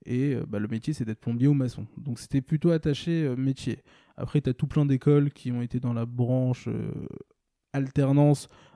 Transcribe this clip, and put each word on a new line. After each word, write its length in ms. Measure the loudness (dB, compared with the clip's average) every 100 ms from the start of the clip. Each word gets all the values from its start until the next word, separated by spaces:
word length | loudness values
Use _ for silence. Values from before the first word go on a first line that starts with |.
et, 300 | -6 -2 0
euh, 100 | -2
bah, 140 | -4 -4
le 80 | -4
métier, 260 | -4 -4
c'est 120 | -4
d'être 160 | -4 -4
plombier 260 | -4 2 4
ou 80 |
maçon. 320 | 4 0 -6 -12 -10
Donc 220 | -8 -10
c'était 220 | -4 -4
plutôt 300 | 0 0 2
attaché, 520 | 2 0 -4 -2 -2
euh, 140 | -2 0
métier. 480 | -2 -2 -6 -8 _ _ _ -12
Après, 240 | -2 0
t'as 140 | 0
tout 120 | -2 0
plein 200 | 2 2
d'écoles 440 | 2 4 4 4
qui 200 | -2 -6
ont 100 | -4
été 160 | -4 -4
dans 140 | -2
la 120 | -2
branche, 600 | -4 -2 0 2 0 -2 -4
euh, 240 | -4 -6 -8 -10 -14 -18 _ _ _ _
alternance 760 | -6 -2 0 4 6 6 4 -2 -20 -20